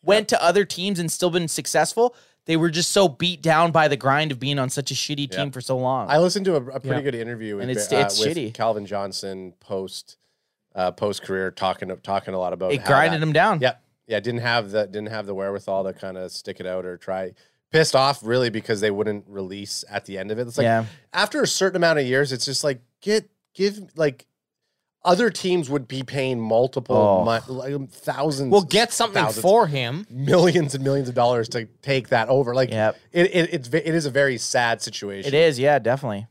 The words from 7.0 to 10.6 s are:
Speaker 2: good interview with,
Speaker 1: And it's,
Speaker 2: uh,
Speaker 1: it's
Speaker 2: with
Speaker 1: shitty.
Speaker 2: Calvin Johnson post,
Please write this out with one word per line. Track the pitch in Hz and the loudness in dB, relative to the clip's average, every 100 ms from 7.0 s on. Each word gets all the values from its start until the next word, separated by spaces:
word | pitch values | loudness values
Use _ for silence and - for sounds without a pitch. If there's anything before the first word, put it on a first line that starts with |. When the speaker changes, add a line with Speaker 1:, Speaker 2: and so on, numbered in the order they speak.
Speaker 2:
good | 139 120 | -2 -4
interview | 117 117 110 101 | -8 -8 -6 -6
with, | |
Speaker 1:
And | 120 | -4
it's, | 120 104 | -4 0
Speaker 2:
uh, | 139 | 0
Speaker 1:
it's | - 101 110 | 2 0 0
Speaker 2:
with | 170 | -2
Speaker 1:
shitty. | 113 - | -6 -2
Speaker 2:
Calvin | 113 107 98 | -2 -2 -4
Johnson | 101 98 95 98 95 92 _ | -6 -6 -8 -10 -10 -12 _
post, | _ 98 95 - - - _ _ _ _ | _ -8 -6 -12 -18 -20 _ _ _ _